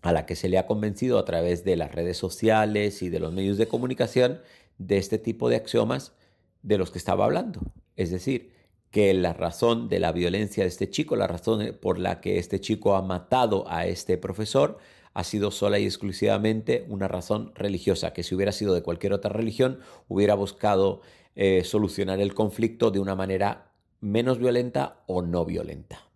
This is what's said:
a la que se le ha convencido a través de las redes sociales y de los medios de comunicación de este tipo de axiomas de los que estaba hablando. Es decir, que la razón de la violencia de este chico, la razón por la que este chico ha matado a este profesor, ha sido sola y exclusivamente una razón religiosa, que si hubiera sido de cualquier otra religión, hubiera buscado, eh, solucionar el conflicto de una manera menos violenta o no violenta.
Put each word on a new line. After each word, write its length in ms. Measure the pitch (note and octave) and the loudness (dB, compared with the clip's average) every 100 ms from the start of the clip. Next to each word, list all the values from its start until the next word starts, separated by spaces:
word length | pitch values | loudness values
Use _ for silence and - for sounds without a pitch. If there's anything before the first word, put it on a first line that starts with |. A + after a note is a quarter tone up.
a 120 | F2 | 2
la 120 | E2 D#2+ | 2 0
que 100 | F2+ | -4
se 140 | F#2+ | 0
le 80 | F#2 | 0
ha 80 | F#2 | 2
convencido 540 | G#2+ G#2+ G2+ B2+ A2+ | 0 -2 -2 2 2
a 60 | G2 | 2
través 380 | E2+ E2+ E2+ | 0 0 0
de 120 | F#2 F2 | 0 0
las 180 | D2+ | 0
redes 240 | - E2+ F2 | -4 -4 -2
sociales 840 | F#2 - A2 A2 G#2+ G#2+ G#2 G2+ | -6 0 2 4 4 2 0 -2
y 80 | F2+ | -6
de 100 | E2+ | -4
los 140 | D#2+ | -4
medios 240 | F2 G2 G2+ | -2 0 2
de 100 | A2+ | 0
comunicación 720 | B2 B2+ B2+ A#2 B2+ B2 - - - _ _ | 0 -4 -2 0 2 2 0 -12 -20 _ _
de 200 | F#2 G2 | 0 0
este 200 | F#2 A2 | 0 -4
tipo 320 | A#2 A2+ B2 | -4 -2 0
de 80 | A#2 | 0
axiomas 560 | - A#2 A2 C3 - _ _ _ _ _ | 0 0 2 -2 -6 _ _ _ _ _
de 140 | - G2+ | 0 0
los 140 | F2+ | 0
que 60 | F2 | -4
estaba 280 | - F#2+ G#2+ | -2 2 2
hablando. 340 | - B3 F3+ - - _ - | 2 -2 -6 -10 -12 _ -4
Es 160 | F2+ | -2
decir, 400 | F2+ C#3 C3 - _ _ _ _ | -2 -2 -4 -6 _ _ _ _
que 220 | - G2+ | 4 6
la 200 | F#2+ F2 | 6 2
razón 560 | E2+ F2 - A#2 A#2 A2+ | 0 -4 0 2 2 0
de 100 | F#2 | 0
la 120 | E2+ | 0
violencia 520 | E2 F2 F#2 G#2+ - | 0 0 0 -2 0
de 60 | F#2+ | -2
este 200 | E2+ G2 | -2 -6
chico, 260 | - D#3 - | -4 -2 0
la 120 | F#2+ | 0
razón 500 | F2 - G#2+ G#2+ - | -2 0 0 -2 -4
por 180 | G2 F2+ | -4 -2
la 220 | F2+ F#2 | -2 -4
que 160 | - F#2+ | -2 -2
este 220 | F2 G2 | -2 -6
chico 340 | - G#2+ G#2+ G2 | -2 -2 2 2
ha 60 | |
matado 640 | F#2+ F2+ - B2+ A#2+ G2+ - | 0 -6 0 2 4 2 -2
a 180 | E2+ F2 | -4 -4
este 320 | F2+ - F2+ | -4 -2 -2
profesor, 600 | G2 G2 G#2+ C3+ D3 - - - _ | -2 -6 0 2 2 0 -18 -20 _
ha 100 | - | -6
sido 280 | F2 G#2+ G2+ | -4 0 -2
sola 280 | - G2+ G2+ | 0 2 2
y 60 | G2+ | 0
exclusivamente 1000 | F#2+ G2+ F#2 G#2 G#2 G#2+ A2 A2 A#2+ - | -2 -6 -2 2 2 2 0 0 -2 -2
una 200 | G2+ G2 | -4 -4
razón 440 | - - G#2+ A2+ - | -4 -2 -4 -4 -6
religiosa, 580 | G2+ F#2 - F#2 - | -4 -2 0 0 0
que 100 | - | -6
si 120 | F2 F#2 | -6 0
hubiera 160 | G2 | 0
sido 220 | G2 G#2 | 0 0
de 100 | F2+ | 0
cualquier 300 | E2+ F2 G2+ | 0 -4 -2
otra 180 | G2 G2+ | -2 -2
religión, 480 | G2+ A2+ A2 C3 C3 - - _ | -2 -4 0 0 0 -14 -20 _
hubiera 260 | F#2+ G2+ | 2 4
buscado, 680 | G2+ G2 - G#2+ G2 G2 F2+ - - _ - | 4 0 -2 2 4 2 0 -10 -20 _ 0
eh, 280 | G2 F#2+ F2 | 4 4 2
solucionar 540 | G#2+ G2+ - F#2+ F#2+ | 0 0 -2 -2 0
el 140 | G2+ | 0
conflicto 560 | - A2 G2+ A2+ A2+ A#2 | 0 -2 2 -2 2 0
de 100 | G2 | 2
una 160 | G2 F#2+ | -2 -2
manera 560 | F#2+ F#2+ G2+ - - _ _ _ | -2 0 0 -2 -12 _ _ _
menos 380 | G#2 G#2+ A#2+ B2+ | -2 0 2 2
violenta 640 | B2 A#2+ B2 B2+ - - _ | 2 2 0 -2 -4 -8 _
o 140 | F2+ | -2
no 240 | F2 F2 E2 | 0 0 0
violenta. 640 | E2+ D2+ D2 D2+ - _ | -4 -6 -10 -14 -20 _